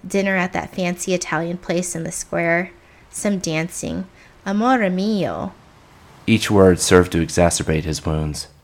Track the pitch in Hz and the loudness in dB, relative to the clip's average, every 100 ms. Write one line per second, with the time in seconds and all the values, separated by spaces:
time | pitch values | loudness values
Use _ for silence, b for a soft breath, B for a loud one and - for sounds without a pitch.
0 | 185 196 196 190 185 175 156 - 180 175 | -2 -2 0 0 -2 -4 -8 -6 -4 -4
1 | - 180 - 156 170 175 - 175 180 165 | -2 -2 -2 -4 -4 -8 -4 -4 -4 -8
2 | 160 - - 170 170 170 180 - b b | -8 -10 -6 -2 0 0 -2 -12 b b
3 | b - 208 196 170 156 165 - - 170 | b -6 -4 -2 -2 -4 -4 -8 -8 -8
4 | 190 b b b 196 202 240 262 196 180 | -10 b b b -4 0 2 2 0 0
5 | 208 208 139 80 190 - - - - - | -2 -2 -2 -4 -8 -12 -20 -20 -20 -20
6 | - - - 113 - 104 95 87 - 92 | -20 -8 0 0 4 6 8 6 6 6
7 | 87 85 80 - 85 - 82 78 78 76 | 6 0 0 2 2 2 -2 -2 -2 -4
8 | - 78 76 73 - _ | -2 -2 -2 -6 -12 _